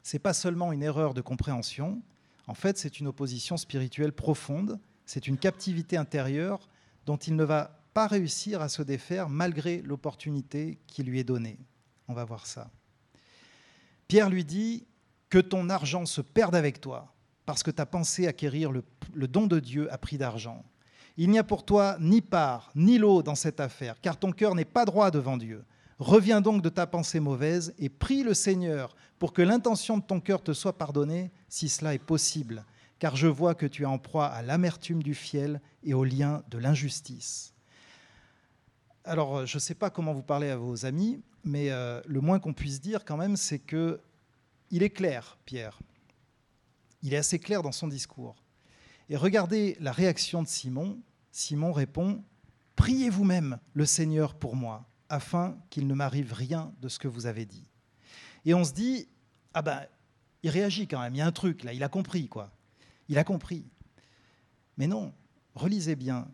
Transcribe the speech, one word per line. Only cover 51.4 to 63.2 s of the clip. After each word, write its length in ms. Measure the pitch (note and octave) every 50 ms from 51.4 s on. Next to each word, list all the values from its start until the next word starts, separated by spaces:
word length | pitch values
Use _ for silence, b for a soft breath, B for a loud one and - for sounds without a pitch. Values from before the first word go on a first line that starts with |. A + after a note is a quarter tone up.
| - - D3+ D3 D#3 F3
répond, « 520 | D#3+ D3 C3+ C3+ - - F3 G3 G3+ - - _ _ _ _ _ _ _ _ _ _
Priez 320 | - - - C4 C4 C4 A#3+
vous-même 520 | F#3+ F#3+ G3+ F#3+ F3+ F3+ D#3 C3+ B2 A#2 _ _ _
le 120 | D3 D3+
Seigneur 480 | C#3+ - - D#3+ D#3 D#3 D#3 D3+ C#3 -
pour 220 | - - B2 A#2
moi, 280 | C3 B2 A2+ A2 A2 B2 _ _ _ _ _
afin 480 | D3+ C#3+ - - - F3 F3 F#3 - - - _
qu'il 160 | - D3 C#3
ne 80 | C3+ C#3
m'arrive 380 | C#3 C#3+ C3+ C3 C#3+ C#3 A#2
rien 420 | A#2 G2+ C3 B2+ E3 E3 D#3+ D#3 - -
de 80 | B2+ B2+
ce 100 | - -
que 80 | -
vous 200 | C3+ A#2 A#2+ A2+
avez 180 | A#2+ G#2+ A2 A2+
dit. » 260 | G2+ F#2+ - - _ _ _ _ _ B B B B B B B B B B B
Et 100 | D3+ E3+
on 100 | F3+ F3
se 80 | C#3+
dit, « 340 | C3 E3 A3+ B3+ C4 B3 - _ _ _ _ _ _ _ _ _ -
Ah 80 | D#3+
ben, 240 | D3+ D#3 C#3 C#3 D3 - _ _ _ _ _ _ _ _ _ _
il 80 | - D#3+
réagit 380 | C#3 F3+ G3+ G3+ F3+ G3+ G#3 -
quand 100 | D3+ C3
même, 160 | B2 A#2+ B2+
il 40 | C#3+
y 20 |
a 60 | D3+
un 60 | E3+
truc 300 | E3 - - F3+ D#3+ -
là, 100 | B2 A#2+
il 120 | A#2+ B2+ C#3
a 40 | C#3
compris 380 | - F#3+ F#3 - - F3 C#3+ A2+
quoi. 220 | - A2 G2+ G2+ _ _ _ b b b b b b b b -
Il 100 | D3
a 60 | C#3+